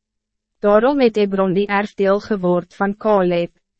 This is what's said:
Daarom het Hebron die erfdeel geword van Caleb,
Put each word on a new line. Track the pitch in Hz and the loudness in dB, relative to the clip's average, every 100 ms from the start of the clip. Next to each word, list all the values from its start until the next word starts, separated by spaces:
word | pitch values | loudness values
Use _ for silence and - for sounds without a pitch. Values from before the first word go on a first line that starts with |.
| _ _ _ _ _ _ | _ _ _ _ _ _
Daarom | 208 208 247 285 | 2 2 2 2
het | 247 214 | 0 0
Hebron | 202 196 190 | -2 0 -2
die | 185 202 | 0 -2
erfdeel | 202 208 - 196 202 | -2 -4 -2 0 0
geword | - 208 180 180 175 | -2 -4 -2 -2 -4
van | - 196 202 | -6 -4 -2
Caleb, | 220 208 180 175 170 _ _ _ | 0 2 2 0 -4 _ _ _